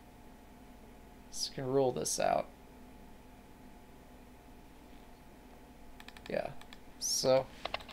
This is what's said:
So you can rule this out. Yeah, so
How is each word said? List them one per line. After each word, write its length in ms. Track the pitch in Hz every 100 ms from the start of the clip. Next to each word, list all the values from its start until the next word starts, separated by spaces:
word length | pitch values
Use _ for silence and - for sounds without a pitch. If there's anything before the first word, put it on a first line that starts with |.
| - - - - - - - - - - - - -
So 200 | - -
you 40 |
can 120 | - 131
rule 260 | 139 127
this 260 | - - -
out. 280 | 50 - - - - - - - - - - - - - - - - - - - - - - - - - - - - - - - - - - - - - - - -
Yeah, 200 | - - - - - - -
so 480 | - - 131 131 - - - - -